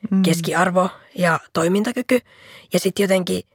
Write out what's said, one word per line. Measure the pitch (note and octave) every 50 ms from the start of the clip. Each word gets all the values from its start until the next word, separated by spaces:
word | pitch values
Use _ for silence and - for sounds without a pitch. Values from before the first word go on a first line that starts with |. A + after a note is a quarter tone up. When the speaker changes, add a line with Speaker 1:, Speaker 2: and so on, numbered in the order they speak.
| G#3+ -
Speaker 1:
Mm. | G3 F#3+
Speaker 2:
keskiarvo | F#3 E3 E3 E3+ E3 - F3 E3 F#3 F#3 F3 F#3 F3+ F#3 - - - _ -
ja | G3+ F3+ E3+ D#3+ D3 - _
toimintakyky. | - E3+ E3 F3 F#3 G#3 A3 B3 - B3+ B3 - B3+ A#3+ - _ _ - - - - - - _
Ja | - F3+
sit | - F#3+ - -
jotenkin | G3+ F#3 F#3+ F#3+ F3 F#3 F#3 F3+ - _